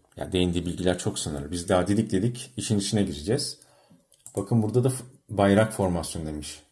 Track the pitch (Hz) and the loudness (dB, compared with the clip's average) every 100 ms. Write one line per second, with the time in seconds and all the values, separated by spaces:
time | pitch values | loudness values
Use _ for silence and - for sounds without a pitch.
0 | _ - - 92 90 87 85 80 90 87 | _ -12 -2 2 2 0 -2 0 0 0
1 | - - 87 71 73 85 85 92 90 101 | -2 -4 -6 -6 -6 -6 2 2 4 2
2 | 110 95 117 - - - - 104 - 107 | 0 0 0 -4 -10 -6 -2 0 2 0
3 | 95 73 80 143 - - _ _ _ _ | 0 -2 -2 -2 -4 -10 _ _ _ _
4 | _ _ - 104 95 117 107 120 131 127 | _ _ -10 -6 0 2 2 2 0 -2
5 | - - - 104 98 98 110 - 95 87 | -10 -20 -4 2 6 6 4 2 0 0
6 | 82 85 78 76 71 - _ | -4 -6 -8 -8 -10 -16 _